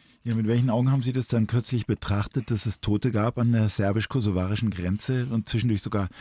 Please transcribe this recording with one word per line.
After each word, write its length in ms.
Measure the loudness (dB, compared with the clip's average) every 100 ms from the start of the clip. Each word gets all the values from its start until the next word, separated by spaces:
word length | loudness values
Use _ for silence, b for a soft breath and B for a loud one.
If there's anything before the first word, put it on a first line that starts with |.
| b b -4
Ja, 100 | 0
mit 120 | 2
welchen 220 | 2 2
Augen 200 | 2 2
haben 140 | 2
Sie 80 | 0
das 160 | -2 0
dann 200 | 0 2
kürzlich 380 | 0 0 -2 -2
betrachtet, 640 | -2 0 -2 -2 -4 -2
dass 160 | -2 -2
es 140 | -4
Tote 320 | 0 0 2
gab 260 | 0 0 0
an 140 | 2
der 160 | 4 2
serbisch-kosovarischen 1000 | 2 0 0 0 0 0 0 0 0 -2
Grenze 560 | -2 -2 -2 -2 -2 -2
und 240 | -4 -2
zwischendurch 320 | 0 2 0
sogar 260 | 0 -2 -4 B